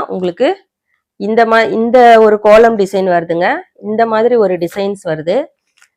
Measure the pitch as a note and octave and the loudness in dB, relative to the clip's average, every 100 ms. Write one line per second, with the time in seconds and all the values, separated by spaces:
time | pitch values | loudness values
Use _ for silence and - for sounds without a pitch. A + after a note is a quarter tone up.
0 | - F#3+ F3+ F3 C4+ F#4+ _ _ _ _ | -6 -8 -6 -4 -4 -4 _ _ _ _
1 | _ - G3+ A3+ A3+ A3+ A3 G#3+ A#3 B3 | _ -10 -4 0 0 0 0 -2 0 4
2 | A#3+ A3+ A3 G#3 G#3 G#3+ A#3 A3+ F#3+ G3 | 6 6 4 2 4 4 4 0 -4 -2
3 | F#3+ F3 E3+ E3+ F#3+ D4+ - _ G3+ G#3+ | -2 -2 -2 -4 -4 -6 -10 _ -8 -4
4 | A3+ A3 A#3 A#3+ G3 F3 E3+ G#3 G3 G3 | -2 0 0 0 0 -2 -6 -6 -8 -8
5 | F3 D#3 D#3 A3+ E4 _ _ _ _ | -8 -8 -4 -4 -6 _ _ _ _